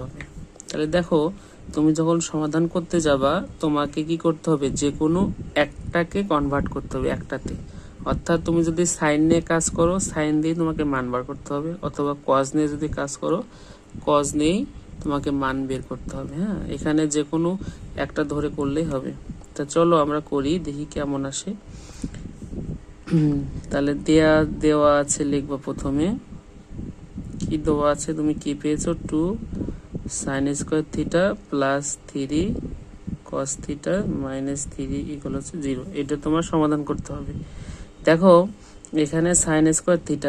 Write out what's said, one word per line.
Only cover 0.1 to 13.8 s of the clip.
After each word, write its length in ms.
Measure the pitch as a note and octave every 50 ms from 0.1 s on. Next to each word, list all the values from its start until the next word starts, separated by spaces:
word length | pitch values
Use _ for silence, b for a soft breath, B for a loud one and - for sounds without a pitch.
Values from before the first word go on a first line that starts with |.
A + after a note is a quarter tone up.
| C#3+ - - - - - - - - - -
তাহলে 220 | - - D3 D#3 D#3 E3
দেখো, 240 | F3+ F3 - F3 D#3 D3+ E3+ G3 B B B B B B B -
তুমি 180 | D3+ D3+ D#3 D#3 D#3+
যখন 180 | D#3+ E3 E3+ E3+ E3 -
সমাধান 340 | - D3+ D#3 D3+ D3 D#3+ E3+ E3 -
করতে 220 | F#3 E3+ - - F3
যাবা, 320 | D#3 D3+ C#3+ C3 C3+ C#3 D#3 F#3+ - - - - -
তোমাকে 380 | D3+ D3 D3 D3 C#3+ - D#3+ D3+ D#3
কি 80 | E3+ E3 -
করতে 220 | E3 D#3 E3 - E3+ D#3
হবে? 140 | C#3 C#3+ C3+ B2+ B2+
যে 80 | C#3+ C#3+ C#3+ -
কোনো 200 | D#3 D#3 E3+ F#3 G3 G3 - - - - - D3 D3
একটাকে 540 | C#3 - - - - - E3+ E3+ - - G3 G3+ G3+
কনভার্ট 360 | D#3+ D3 C#3+ C#3 C#3+ C#3+ C#3 - -
করতে 180 | C#3 - - -
হবে 140 | C3 C3 C3+
একটাতে। 440 | C3+ - - - C3+ C3 - - - - - B B B B B B B B
অর্থাৎ 340 | C3 C3+ - - - E3+ E3 E3
তুমি 160 | E3+ E3 E3+ E3 E3
যদি 160 | D#3+ E3 F3+ F3 -
সাইন 240 | - D#3+ D3+ D3 D3+ D#3
নিয়ে 160 | D#3+ E3 E3+ E3 - E3
কাজ 120 | E3 D#3+ - -
করো, 180 | - E3 E3+ F3+ F#3+ F#3+ -
সাইন 220 | - D#3+ D3+ D3+ D3+ D3+
দিয়ে 140 | D#3 D#3+ E3
তোমাকে 280 | E3+ E3 D#3+ D#3 D#3 D3+
মান 200 | C#3+ C#3 C3 B2+ B2
বার 120 | B2 B2 B2
করতে 260 | C3 C#3 C3+ - - C#3+
হবে, 140 | C#3+ D3+ E3 E3+ - -
অথবা 300 | C#3+ - - C#3+ C#3+ C#3+ C#3+ - -
কজ 180 | C3+ C3+ C3+ C3+ -
নিয়ে 140 | D3+ D3+ D3 D3
যদি 140 | D3 D3+ D3 - D3
কাজ 140 | C#3+ C#3 - - D3+
করো, 160 | D3 D#3+ G3+ - B B B B B B B